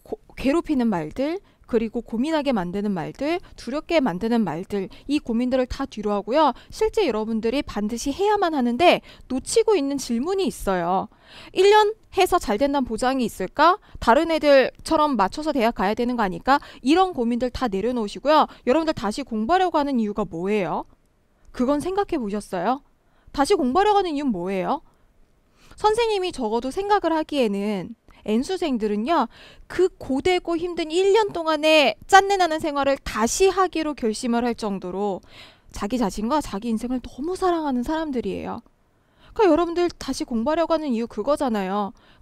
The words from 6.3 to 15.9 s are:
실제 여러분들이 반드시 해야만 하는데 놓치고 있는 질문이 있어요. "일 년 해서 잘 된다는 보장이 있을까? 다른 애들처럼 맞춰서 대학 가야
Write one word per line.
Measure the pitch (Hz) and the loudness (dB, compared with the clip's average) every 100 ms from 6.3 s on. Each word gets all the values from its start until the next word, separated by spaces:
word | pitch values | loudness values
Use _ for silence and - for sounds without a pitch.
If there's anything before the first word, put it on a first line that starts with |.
| 277 302 - - | 2 2 0 -10
실제 | - 440 440 349 | -4 -2 0 0
여러분들이 | 214 220 226 226 262 | 0 -2 -2 -2 -2
반드시 | 294 - 214 233 277 | -4 -4 -4 -4 -6
해야만 | 277 403 415 349 | 0 0 2 0
하는데 | 311 240 240 349 233 - - - | 0 0 4 4 4 0 -20 -8
놓치고 | 254 - 466 440 | -8 0 2 4
있는 | 392 277 277 | 2 0 -4
질문이 | - 233 302 392 359 | -4 -4 -2 -2 -2
있어요. | - - 180 170 185 - _ - - - | -2 -2 -2 0 -2 -2 _ -20 -20 -6
"일 | - 392 | 4 6
년 | 427 415 440 _ - | 6 4 -2 _ 0
해서 | 359 359 | 2 2
잘 | - 208 | 0 0
된다는 | 277 285 | 0 0
보장이 | 247 220 254 269 | -2 -2 -2 0
있을까? | 233 - 185 - 320 370 _ - | -2 -4 -6 2 4 4 _ -2
다른 | - 240 330 | 4 4 4
애들처럼 | 320 294 277 247 - - 311 302 240 | 2 6 6 4 -2 -2 2 2 2
맞춰서 | 185 - 311 | 0 -2 -4
대학 | 285 220 | 0 0
가야 | 226 196 | 0 -2